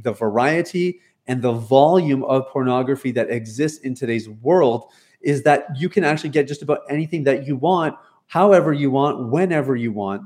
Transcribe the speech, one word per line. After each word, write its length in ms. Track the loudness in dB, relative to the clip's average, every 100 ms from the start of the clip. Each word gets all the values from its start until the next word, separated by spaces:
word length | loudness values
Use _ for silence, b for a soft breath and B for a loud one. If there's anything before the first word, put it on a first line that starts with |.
the 100 | -6
variety 840 | -4 -2 0 0 0 -2 -2 -4 -6 b b -6
and 160 | -2
the 120 | -2
volume 680 | -2 4 6 6 4 2 0 0
of 220 | -2 -2
pornography 640 | -4 0 0 -2 -2 -2
that 180 | -2 -2
exists 480 | -4 -6 -4 -4 -4
in 160 | -10 -6
today's 340 | -4 -4 -6
world, 640 | -6 2 4 4 0 -6 b b b
is 200 | -2 0
that 220 | 2 2 0 -6
you 140 | -2
can 140 | 0
actually 260 | 0 0 -2
get 180 | -2 -2
just 140 | -4
about 200 | -4 -4 -4
anything 340 | -6 -4 -2
that 240 | 0 0 -2
you 80 | -2
want, 400 | 0 0 -2 -6 b b _
however 440 | 2 6 6 4
you 200 | 0 0
want, 400 | 2 0 -2 -2
whenever 440 | 0 0 0 0 -2
you 160 | -2
want. 300 | -4 -6 -6